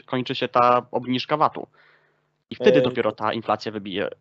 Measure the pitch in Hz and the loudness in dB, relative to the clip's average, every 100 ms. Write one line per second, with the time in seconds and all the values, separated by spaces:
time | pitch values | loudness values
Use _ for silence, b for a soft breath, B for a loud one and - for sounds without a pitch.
0 | - 127 123 135 127 123 120 123 123 123 | -6 -6 -4 -6 -2 2 4 4 0 -6
1 | 123 127 - 151 143 - - b b b | -4 -4 -2 0 0 -2 -12 b b b
2 | b b b _ _ - 123 127 127 120 | b b b _ _ 0 4 4 4 0
3 | 110 107 107 113 110 107 113 107 101 92 | -2 -2 -4 -2 -2 -2 -4 -10 -8 -6
4 | 87 - | -6 -8